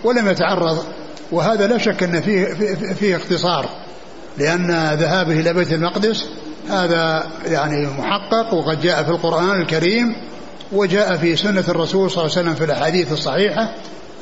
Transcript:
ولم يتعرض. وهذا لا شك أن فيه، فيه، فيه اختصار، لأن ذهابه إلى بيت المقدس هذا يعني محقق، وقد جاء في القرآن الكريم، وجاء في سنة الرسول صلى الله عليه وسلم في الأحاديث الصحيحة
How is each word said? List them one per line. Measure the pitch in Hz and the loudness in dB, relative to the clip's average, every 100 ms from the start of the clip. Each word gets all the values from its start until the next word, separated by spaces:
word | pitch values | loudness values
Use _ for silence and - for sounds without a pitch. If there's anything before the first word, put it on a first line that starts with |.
ولم | 226 247 208 | 0 2 2
يتعرض. | 180 175 190 170 160 175 - - - - | 2 2 2 2 0 -4 -12 -14 -14 -4
وهذا | 170 170 220 202 | 0 2 2 2
لا | 240 | 2
شك | 220 202 | 2 0
أن | 180 170 | 0 0
فيه، | 170 202 185 | 2 2 2
فيه، | - 208 190 196 | 0 -2 -2 -4
فيه | 190 202 170 | 0 0 0
اختصار، | - 175 175 160 123 - - - - - - - | 0 0 2 0 -2 -8 -14 -16 -16 -16 -12 -2
لأن | 143 175 175 170 156 151 | 0 2 2 2 2 2
ذهابه | 160 185 165 156 | 2 2 2 2
إلى | 165 | 2
بيت | 170 170 | 2 2
المقدس | 160 170 196 214 208 - - - - - | 2 0 2 0 0 -4 -10 -12 -12 -4
هذا | 196 180 165 160 160 - - 165 | 0 2 2 2 0 -2 -8 -2
يعني | 160 151 147 147 | 0 0 0 -2
محقق، | 135 - 202 196 226 226 | -4 -2 -2 0 0 2
وقد | 180 143 156 | 0 0 0
جاء | 165 156 | 2 2
في | 147 | 2
القرآن | 170 170 165 180 196 | 0 2 2 2 2
الكريم، | 160 160 170 226 240 - - - - - - | 0 2 2 2 2 -2 -10 -14 -14 -16 -4
وجاء | 196 196 190 208 170 | 0 2 4 2 2
في | 165 156 | 2 2
سنة | 202 190 175 | 2 0 2
الرسول | 170 160 190 185 | 0 0 2 2
صلى | 180 160 | 0 0
الله | 170 | 0
عليه | |
وسلم | 170 147 | 0 0
في | |
الأحاديث | 156 143 151 180 151 | 0 0 2 2 0
الصحيحة | 147 156 139 202 151 226 - - - - - | -2 -2 0 0 0 -4 -4 -14 -14 -16 -8